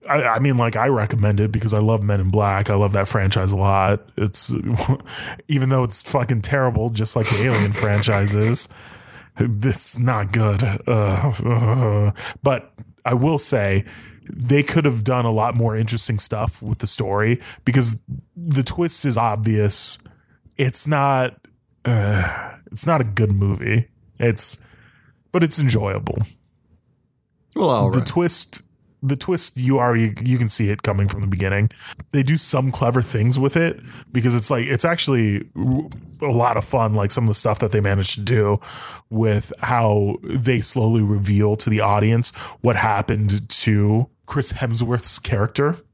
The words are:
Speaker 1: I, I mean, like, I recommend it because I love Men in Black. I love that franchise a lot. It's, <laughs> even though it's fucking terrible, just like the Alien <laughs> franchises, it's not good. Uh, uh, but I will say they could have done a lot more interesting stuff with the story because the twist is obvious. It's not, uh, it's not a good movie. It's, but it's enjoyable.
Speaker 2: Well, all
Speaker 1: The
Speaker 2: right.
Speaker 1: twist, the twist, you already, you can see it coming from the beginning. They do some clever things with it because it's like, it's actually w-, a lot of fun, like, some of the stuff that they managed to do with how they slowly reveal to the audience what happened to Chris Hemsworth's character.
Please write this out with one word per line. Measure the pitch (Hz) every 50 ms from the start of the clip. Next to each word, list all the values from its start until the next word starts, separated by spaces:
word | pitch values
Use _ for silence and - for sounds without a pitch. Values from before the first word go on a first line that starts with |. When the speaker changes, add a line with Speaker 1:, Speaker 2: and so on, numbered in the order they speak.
| - -
Speaker 1:
I, | 143 151 -
I | 120 113 117
mean, | 131 143 135
like, | 120 117 113 110
I | 107 117
recommend | 135 139 117 104 104 - 113 101 107 104 101
it | 104 110
because | 104 104 107 110 107
I | 104
love | 107 110 113 110 101
Men | 101 101 98
in | 95 95
Black. | 92 107 104 101 98 98 101 -
I | 104
love | 98 104 101 98
that | 101 98 -
franchise | - 110 95 95 - - 92 95 98
a |
lot. | 95 98 98 98 98 95 95 101 101 - - -
It's, | - 104 104 - - - - - - - 113 120 113 - - 127 -
<laughs> | - - - - - - - - - -
even | 151 139 131 131
though | 135 131 127
it's | 117 - - -
fucking | - - 139 120 113 127 113 104
terrible, | - - 139 131 127 117 110 110 120
just | 117 107 110 107 -
like | 120 107 -
the | 113 101 110
Alien | 131 120 107 101 101 104
<laughs> |
franchises, | - - 104 104 104 104 110 107 98 101 101 101 104 107 110 120 - - - - - - - - - - - - - - - _ -
it's | - 120 113 101 107 135 104 - - - - 120
not | 120 123 123 107 101 95 -
good. | 117 110 107 101 98 113
Uh, | 101 98 - - - 123 110 104 101 95 95 95 143 113 - 113
uh, | 117 120 117 113 107 113 131 123 110 104 104 104 104 101 - - - - - -
but | 139 135 120 - - _ - - - - _ _
I | 123 123
will | 123 127 151 165 143
say | - - - 120 101 98 95 98 104 - - - - - - - - -
they | - - 120 120 139 143 139
could | - - 165 151
have | 147 123 113 107
done | 123 127 123 120
a | 117
lot | 110 110 107 120 117
more | 120 113 113 110
interesting | 110 113 107 117 117 - - 117 104
stuff | - - - 107 110 - - - -
with | 90 107 -
the | -
story | 104 - - 107 98 98 101 107 110 123 123 - - - - _
because | - 123 135 123 117 110 107 _ - 127 131 - _ _
the | 180 170 170 143 139 131
twist | - - - 175 170 - - -
is | 143 117
obvious. | 110 113 117 107 107 107 113 110 107 104 101 - - - - - - - - - _ _ _ _ _ _ - _
It's | - 139 127 - - -
not, | 151 151 143 139 139 135 131 127 123 - _ _ - _ _ _ _ _ _ _
uh, | 123 120 110 101 101 104 98 92 90 - - - - - - _ -
it's | - 113 -
not | 160 165 151
a | 127
good | 110 101 98 110 104 101
movie. | 98 98 98 95 - - - 107 113 120 - _ _ _ _ _ -
It's, | 117 120 107 - - - - - - - - _ - - _ _ _ _ _ _ _ _ -
but | 180 165
it's | 156 - -
enjoyable. | 151 131 113 113 107 98 98 104 101 - - - 110 - - _ _ _ _ _ _ _ _ _ _ _ _ _ _ _ _ _ _ _ _ _ _ _ _
Speaker 2:
Well, | - 226 160
all | 131 110 101 -
Speaker 1:
The | 117 131
Speaker 2:
right. | 117
Speaker 1:
twist, | - - 170 175 170 - - - - - - - _ _ _ _ _ _ _ -
the | 131 143
twist, | 135 - - 185 165 - - -
you | 127 127 127 135 131
already, | 120 123 117 117 113 110 104 - 110
you | 123 127 123
can | 120 110
see | - - 113 98
it | 104 104 -
coming | - 101 98 101 98
from | 95 101 101
the |
beginning. | 98 95 90 98 95 98 101 107 110 - - - - - - - _ -
They | 143 131
do | 131 156
some | 160 - - - 135 127 135
clever | 123 - 135 120 120 131 113
things | - - 113 107 120 127 131
with | 131 139 -
it | 170 165 165 - - - - - - - - -
because | 127 113 123 120
it's | 120 110 -
like, | 143 120 117
it's | - 131 117 -
actually | 170 170 165 - - 135 120 113 104 101 101 - - _
w-, | - 90 127 127 139 156 - - - - - - - -
a |
lot | 143 120 120 117 123 117
of | 113 110
fun, | - - 127 113 110 107
like, | 107 101 101
some | - - 117
of | 107
the | 104
stuff | - - 117 107 -
that | - 104 95
they | 107
managed | 101 98 98 98 95 - -
to | -
do | 104 104 127 110 107 104 104 101 - - - - - - - - _ _
with | 113 110 113 110 104 104 - - - -
how | - 113 127 120 117 107 107 104 101 98 - - -
they | - - 135 117 123 127 120
slowly | 110 - - 127 113 110 113 117 107
reveal | 101 107 101 101 98 104 101 104 104 104
to | 107 - -
the | 107 104
audience | 101 101 101 104 107 110 113 117 117 - - - - - - _
what | - 120 117
happened | - - 110 107 101 95 - - 104 104 101 98 101 - -
to | - - - - 107 104 101 104 107 110 127 - _ _ _
Chris | - - 147 - - -
Hemsworth's | - 135 117 117 113 120 117 123 117 - - - -
character. | - - - 101 104 113 - - 139 147 170 170 - _